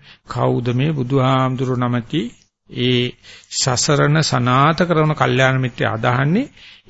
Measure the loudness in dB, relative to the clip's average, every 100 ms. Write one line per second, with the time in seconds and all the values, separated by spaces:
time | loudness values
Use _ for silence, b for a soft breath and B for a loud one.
0 | B B -10 -2 0 0 -2 0 0 -2
1 | -2 0 2 2 0 -2 -2 -2 -2 -2
2 | -4 -4 -6 -10 _ _ _ -4 0 0
3 | -2 -6 B B B -4 -2 0 0 2
4 | 2 2 0 0 2 2 2 2 0 0
5 | 0 2 0 2 2 2 -2 -4 -4 -2
6 | 0 0 0 0 -2 -8 B B B